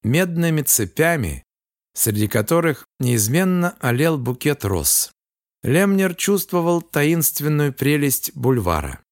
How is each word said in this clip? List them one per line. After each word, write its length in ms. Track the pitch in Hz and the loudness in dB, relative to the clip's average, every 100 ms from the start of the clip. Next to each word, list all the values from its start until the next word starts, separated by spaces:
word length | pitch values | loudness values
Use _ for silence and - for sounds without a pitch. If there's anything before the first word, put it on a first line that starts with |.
медными 600 | - 143 185 165 170 156 | 0 0 0 0 0 0
цепями, 800 | 139 - 104 - 160 170 98 65 _ _ _ _ _ | 0 0 -2 0 0 2 -2 -6 _ _ _ _ _
среди 340 | - - 104 107 | -4 -2 0 0
которых 580 | 113 104 170 165 135 - _ | 0 0 0 0 -2 -10 _
неизменно 760 | 127 120 107 147 190 180 175 - | -2 0 2 0 2 0 -2 -2
алел 360 | 131 120 160 156 | -2 0 0 0
букет 480 | 123 123 151 139 101 | -4 -2 -2 -2 -2
роз. 460 | 92 76 - - _ _ _ _ _ | 0 0 -2 -2 _ _ _ _ _
Лемнер 520 | - 147 196 196 190 175 | 0 2 2 2 0 -2
чувствовал 680 | - 202 - 180 170 170 | 0 0 0 -2 0 0
таинственную 920 | - - 147 170 151 - 147 151 147 | -2 0 2 2 0 -2 -2 0 0
прелесть 600 | 131 139 147 143 - - | 0 0 2 0 -2 -6
бульвара. 680 | 147 123 127 90 80 69 64 _ | -4 0 0 0 -2 -4 -10 _